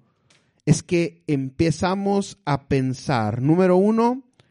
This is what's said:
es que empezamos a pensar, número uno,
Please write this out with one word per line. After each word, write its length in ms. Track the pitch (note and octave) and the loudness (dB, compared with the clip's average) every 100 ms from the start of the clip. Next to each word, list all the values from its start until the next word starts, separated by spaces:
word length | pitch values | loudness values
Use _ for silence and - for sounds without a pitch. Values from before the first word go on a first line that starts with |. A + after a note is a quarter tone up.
| _ _ _ _ _ _ - | _ _ _ _ _ _ 0
es 180 | D#3+ | 0
que 400 | - E3+ E3+ - - | 0 -2 -2 -6 -4
empezamos 1120 | C#3+ C3+ - E3 - F3+ G3 G3 G3+ G3 - - | -4 -4 -2 -2 0 -2 -2 -2 -2 -4 -8 -4
a 220 | C#3 - | -4 0
pensar, 760 | C#3 C3 B2+ - B2 G#2+ A2+ | -2 -2 -4 -2 -2 -2 -2
número 360 | C#3 F3 F#3 F3+ | 0 2 4 4
uno, 460 | G3+ A3+ A#3 B3+ - _ _ | 2 2 0 -2 -8 _ _